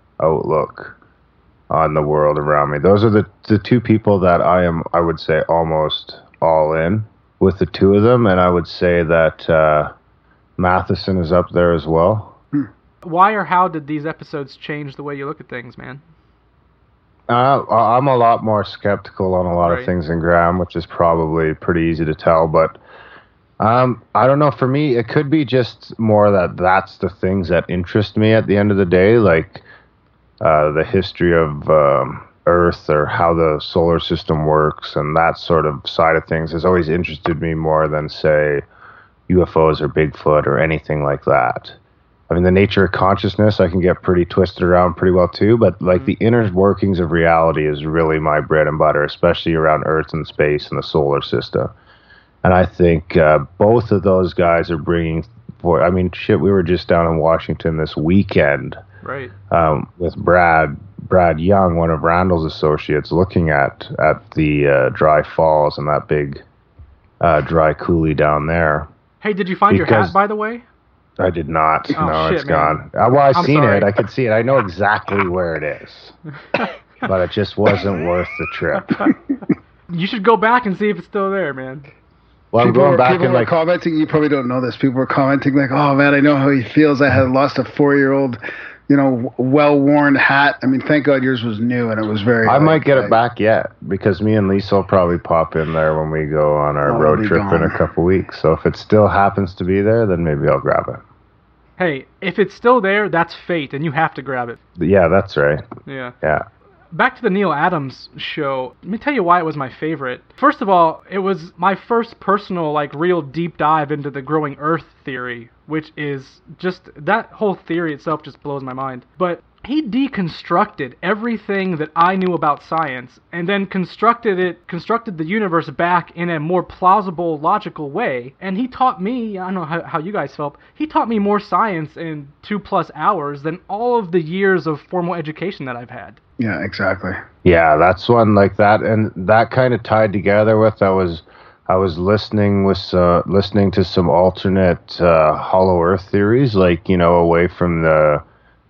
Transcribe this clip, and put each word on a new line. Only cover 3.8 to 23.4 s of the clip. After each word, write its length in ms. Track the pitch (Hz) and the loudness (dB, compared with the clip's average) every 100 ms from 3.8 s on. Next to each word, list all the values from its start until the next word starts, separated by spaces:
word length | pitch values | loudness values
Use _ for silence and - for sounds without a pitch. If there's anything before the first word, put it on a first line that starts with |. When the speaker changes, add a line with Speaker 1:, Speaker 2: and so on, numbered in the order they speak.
Speaker 1:
people 380 | 117 110 107 98 | 2 0 2 2
that 240 | 90 85 | 2 2
I 220 | - 90 | 2 2
am, 180 | 87 82 - | 2 -2 -2
I 80 | 85 | -2
would 200 | 85 82 | 0 -2
say, 200 | - 78 - | -2 -2 0
almost 680 | 82 80 80 76 - - - - _ | 0 0 -2 -2 -4 -10 -20 -20 _
all 320 | 80 80 78 | 0 2 2
in 300 | 80 82 110 107 _ _ _ | 0 0 -2 -4 _ _ _
with 200 | 95 90 | 0 0
the 80 | 90 | -4
two 280 | - 98 | 0 2
of 80 | 101 | 4
them, 240 | 110 123 113 | 4 4 2
and 140 | 90 | 2
I 100 | 90 | 2
would 160 | 87 82 | 0 -2
say 380 | - 90 87 | -2 0 2
that, 440 | 80 82 80 - - | 2 2 2 0 0
uh, 440 | 80 78 76 71 - _ _ _ _ _ - | 2 4 2 -2 -8 _ _ _ _ _ -4
Matheson 600 | 90 92 90 90 - 95 | 0 0 0 -4 -2 -2
is 140 | 80 | 0
up 180 | 90 87 | 0 0
there 220 | 85 87 | 0 0
as 140 | 82 73 | 0 0
well. 500 | 80 87 107 98 - _ | 2 2 0 -6 -18 _
Speaker 2:
Hmm. 140 | - - - _ _ | -6 -6 -12 _ _
Speaker 3:
Why 280 | 180 165 196 | -6 2 2
or 100 | 214 | 2
how 240 | 156 180 185 | 0 0 0
did 180 | 160 139 | -2 -8
these 200 | 151 151 | -8 -8
episodes 500 | 151 147 151 139 - | -10 -12 -12 -12 -14
change 400 | - 147 147 135 | -12 -10 -10 -12
the 80 | |
way 100 | 143 | -12
you 100 | 143 139 | -10 -10
look 140 | 151 | -12
at 80 | 127 | -14
things, 300 | 127 117 120 | -14 -14 -18
man? 240 | 127 139 - _ _ _ _ _ _ _ _ _ _ _ - | -18 -18 -20 _ _ _ _ _ _ _ _ _ _ _ -2
Speaker 1:
Uh, 340 | 120 131 131 - | 0 2 0 0
I, 280 | 110 107 123 | 0 2 2
I'm 100 | 139 | 2
a 100 | 123 | 2
lot 280 | 117 110 | 4 2
more 200 | 110 107 | 0 -2
skeptical 680 | 98 - 104 98 - - 95 | -2 -6 -4 -4 -6 -6 -2
on 120 | 92 90 | 0 0
a 80 | |
lot 140 | 87 87 | 0 0
Speaker 3:
Right. 100 | 85 | 0
Speaker 1:
of 60 | 127 | -2
things 220 | 90 78 | -4 -2
than 120 | 85 | -2
Graham, 380 | 82 87 85 90 | 2 4 4 0
which 180 | 87 87 | -2 -6
is 100 | 82 | -8
probably 680 | - 85 82 80 80 80 | 0 2 2 0 0 -2
pretty 280 | 78 - 85 | -2 -2 0
easy 220 | 82 80 | 0 0
to 100 | 78 | -4
tell. 320 | 78 85 82 82 | -2 0 2 2
But, 320 | 80 78 - - - - - _ _ | 2 0 -2 -20 -20 -20 -20 _ _